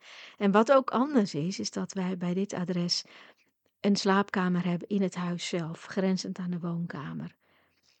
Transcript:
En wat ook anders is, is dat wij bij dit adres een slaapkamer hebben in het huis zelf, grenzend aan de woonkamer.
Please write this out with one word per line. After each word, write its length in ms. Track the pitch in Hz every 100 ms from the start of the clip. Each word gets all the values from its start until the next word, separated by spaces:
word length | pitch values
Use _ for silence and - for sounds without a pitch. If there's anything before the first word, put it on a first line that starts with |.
| - - - -
En 140 | 202
wat 220 | 202 226
ook 180 | 269 254
anders 440 | 220 285 277 202
is, 240 | 147 165 196
is 120 | 208
dat 220 | - 185
wij 240 | 196 180 185
bij 180 | 175
dit 180 | 180 202
adres 520 | - 180 180 175 - - - - _ _ _ _ _
een 160 | 208 196
slaapkamer 680 | 202 196 202 202 180 180
hebben 240 | 180 175 -
in 140 | 202
het 120 | 185
huis 340 | 180 180 175 -
zelf, 360 | 175 160 165
grenzend 540 | - - 190 185 190 190
aan 120 | 180
de 80 | 175
woonkamer. 760 | 170 170 175 - 156 165 160 _ _ _ _ _ _ _